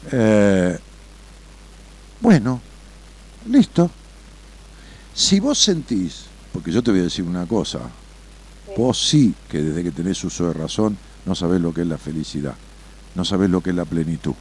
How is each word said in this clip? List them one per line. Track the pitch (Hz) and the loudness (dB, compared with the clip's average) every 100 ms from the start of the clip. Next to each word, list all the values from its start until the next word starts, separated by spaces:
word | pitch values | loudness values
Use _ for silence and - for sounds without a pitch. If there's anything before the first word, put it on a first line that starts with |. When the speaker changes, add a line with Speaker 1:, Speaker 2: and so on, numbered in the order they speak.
| - | -4
Speaker 1:
Eh, | 127 110 107 101 95 90 85 - - - - - - - - - - - - - - | 0 4 6 6 4 2 -2 -10 -20 -20 -20 -20 -20 -20 -20 -20 -20 -20 -20 -20 -4
bueno, | 233 180 110 123 - - - - - - - - - | 4 4 4 -4 -8 -20 -20 -20 -20 -20 -20 -18 0
listo. | 262 202 - 175 - - - - - - - - - - - - | 4 4 2 0 -2 -20 -20 -20 -20 -20 -20 -20 -20 -20 -20 -18
Si | - - 196 | -4 2 2
vos | 233 294 | 2 0
sentís... | - 170 135 107 90 - - - - | 2 0 -2 -2 -2 -6 -18 -20 -12
Porque | - 85 | -10 -2
yo | 90 | -2
te | 117 | 2
voy | 95 | 2
a | |
decir | 87 - | 0 -2
una | 87 90 87 | -4 -4 -2
cosa, | 110 80 - 60 57 - - - - - - - | -2 -2 -6 -10 -16 -20 -20 -20 -20 -20 -20 -14
Speaker 2:
Sí. | - | -2
Speaker 1:
vos | 123 117 110 | 0 0 2
sí | 151 123 - - | 4 4 2 -8
que | 80 | -4
desde | 76 78 | -2 -2
que | 87 | -4
tenés | 73 87 90 | -4 -4 -4
uso | 90 - 87 | -6 -4 -4
de | |
razón | 78 78 - 107 104 - - - | -2 -6 -2 -2 -2 -12 -14 -8
no | |
sabés | 95 87 92 | -4 0 0
lo | 85 | 0
que | 82 | -2
es | 85 | -4
la | 78 | -4
felicidad, | - 80 76 73 71 - - - - - - | -8 -8 -8 -6 -8 -10 -18 -20 -20 -20 -14
no | - | -6
sabés | 90 95 98 | -4 0 2
lo | 90 | 2
que | 90 | 0
es | 90 | -4
la | |
plenitud. | 85 82 80 80 78 67 | -4 -4 -2 -4 -6 -8